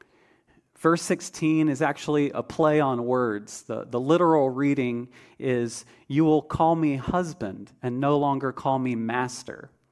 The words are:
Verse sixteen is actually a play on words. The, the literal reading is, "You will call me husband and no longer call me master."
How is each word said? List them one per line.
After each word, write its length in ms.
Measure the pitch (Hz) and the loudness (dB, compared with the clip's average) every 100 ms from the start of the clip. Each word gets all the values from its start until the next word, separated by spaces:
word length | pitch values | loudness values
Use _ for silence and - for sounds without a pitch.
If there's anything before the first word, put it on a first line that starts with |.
| _ _ _ _ _ _ _ - | _ _ _ _ _ _ _ -2
Verse 240 | 160 165 | 2 2
sixteen 680 | - 175 - - 156 160 156 | 0 -4 -6 -2 0 2 2
is 120 | 131 | 2
actually 520 | 156 143 - 147 143 | 0 -2 -2 0 0
a 100 | - | -2
play 380 | - - 151 151 | -6 2 4 4
on 240 | 139 123 | 2 0
words. 580 | 120 127 120 104 107 - | 0 0 0 -2 -8 -14
The, 220 | - 113 | -10 -8
the 160 | 117 120 | -6 -2
literal 500 | 135 170 170 160 135 | 2 4 6 4 2
reading 600 | 127 143 139 123 120 123 - - - | 0 0 0 -2 -4 -8 -16 -20 -8
is, 460 | 135 123 120 - - - - | -2 -2 -2 -6 -18 -18 -4
"You 160 | 139 | 2
will 180 | 160 151 | 4 4
call 320 | - - 165 | 2 0 2
me 220 | 165 156 135 | 2 0 -2
husband 760 | - 180 175 - 104 101 101 _ | -2 -2 -4 -6 -10 -10 -16 _
and 180 | 127 123 | -6 -2
no 180 | 143 147 | 2 2
longer 320 | 143 135 135 | 2 0 -4
call 300 | 127 143 135 | -4 -2 0
me 160 | 127 117 | -2 -2
master." 720 | 113 123 127 - - - - _ _ | -2 -4 -4 -8 -14 -16 -18 _ _